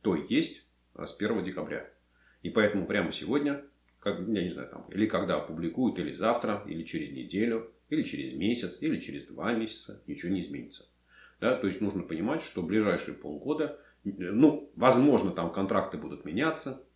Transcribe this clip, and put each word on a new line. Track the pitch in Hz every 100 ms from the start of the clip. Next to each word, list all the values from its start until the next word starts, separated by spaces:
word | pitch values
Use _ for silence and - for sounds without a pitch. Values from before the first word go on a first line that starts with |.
То | 110 85
есть, | - 131 165 - _ _ _
а, | -
с | -
первого | - 104 110
декабря. | 90 - 76 73 - _ _ _ _ _
И | -
поэтому | 113 104 101
прямо | 85 101 85
сегодня, | - 92 143 143 143 - _ _ _
как, | 101 90
я | 95 104
не | 90
знаю, | 73 -
там, | - -
или | 95 107
когда | 87 87 76
опубликуют, | - 80 85 127 123 87
или | 73
завтра, | - 107 120 110 101 -
или | 82
через | 82 80 71
неделю, | 67 62 90 117 113 - _ _
или | 156
через | - 143 67
месяц, | - 101 120 90 -
или | 156 110
через | - 71
два | - - 95
месяца, | 113 110 - - -
ничего | - 71 87
не | 95
изменится. | - 69 58 - - _ _ - - _
Да? | 117
То | -
есть | 98 92
нужно | 101 98
понимать, | - 80 104 160
что | - -
ближайшие | 85 107 104 87 - -
полгода, | 71 76 135 156 143 - - _
ну, | 101 90 90 107 156 - -
возможно, | - 127 120 147 117 95
там | 87 85
контракты | 98 95 98 - -
будут | 76 71
меняться | 73 87 160 156 135 127 -